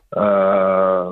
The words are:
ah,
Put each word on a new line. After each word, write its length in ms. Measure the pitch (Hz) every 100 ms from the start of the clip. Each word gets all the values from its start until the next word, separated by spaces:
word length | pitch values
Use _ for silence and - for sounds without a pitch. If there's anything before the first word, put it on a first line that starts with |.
| -
ah, 960 | - 104 98 98 98 95 95 95 92 90